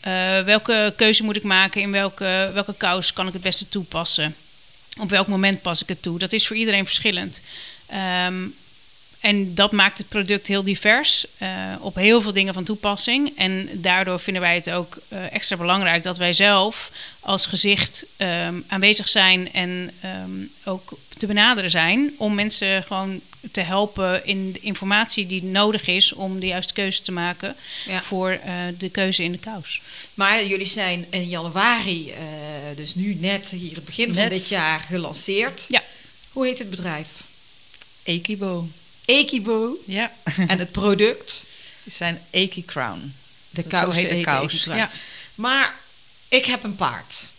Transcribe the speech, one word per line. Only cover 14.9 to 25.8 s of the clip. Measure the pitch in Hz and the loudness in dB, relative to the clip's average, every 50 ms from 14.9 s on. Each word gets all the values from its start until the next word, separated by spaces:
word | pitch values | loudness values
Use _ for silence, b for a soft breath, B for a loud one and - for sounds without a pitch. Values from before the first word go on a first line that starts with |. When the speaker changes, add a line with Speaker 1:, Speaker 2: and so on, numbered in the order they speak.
| - - - - | -10 -18 -18 -14
Speaker 1:
eh, | - 196 185 - - | -12 -10 -10 -6 -6
extra | 208 - - 202 | -4 -2 -2 -2
belangrijk | 175 170 175 180 196 196 175 165 170 160 | -2 0 0 2 2 4 2 2 2 0
dat | 185 180 170 | -2 -4 0
wij | 180 175 175 | 0 2 4
zelf | 175 196 208 202 196 190 214 226 - - - B B B B B B | 6 6 8 6 6 4 2 -2 -6 -12 -12 B B B B B B
als | B - 190 190 - | B -2 0 2 2
gezicht, | - - 180 - 202 202 196 - - - - - - - | 2 4 4 6 6 6 2 2 0 -2 -6 -8 -8 -6
ehm, | - 196 185 170 170 175 - 175 180 - | -4 -2 -2 -2 -2 -4 -4 -6 -6 -6
aanwezig | - - 190 190 202 214 - 214 - | -2 0 4 6 8 6 6 6 6
zijn | - 220 190 190 185 185 185 180 - | 6 8 8 8 6 6 4 0 -2
en, | - 180 180 180 180 180 180 - - | -2 -2 -2 -2 -4 -6 -8 -10 -12
ehm, | - 190 185 190 185 185 190 190 190 - - - - | -12 -12 -10 -8 -8 -8 -8 -8 -10 -10 -14 -14 -8
ook | - 190 185 - - - - - - - | -8 -8 -8 -8 -14 -18 -18 -18 -20 -8
te | - - | -6 -2
benaderen | 196 214 208 208 233 254 214 190 180 | 0 4 4 6 6 4 2 2 0
zijn | 165 175 160 165 190 240 285 294 285 | 2 2 4 4 4 4 2 0 0
om | - 226 214 208 | -2 -2 0 0
mensen | 202 208 214 208 - - 196 190 190 185 | 0 2 2 2 2 2 2 0 0 -2
gewoon | - 202 190 190 190 190 180 - - - - - 240 | -4 -4 -4 -4 -4 -6 -8 -10 -16 -20 -20 -20 -6
te | - - | -4 -4
helpen | 180 165 185 196 208 208 208 - 190 185 180 185 - | -2 0 0 0 0 0 -2 -2 -2 0 0 -2 0
in | - 196 190 190 190 185 | -2 -2 -2 -2 -6 -8
de | - | -6
informatie | - 214 196 - - 190 202 208 226 233 - - 202 | -6 -6 -6 -4 -2 2 2 2 2 2 0 -2 -2
die | 175 185 190 175 | -2 -4 -6 -4
nodig | 190 185 196 208 214 214 208 | 0 2 4 4 4 2 0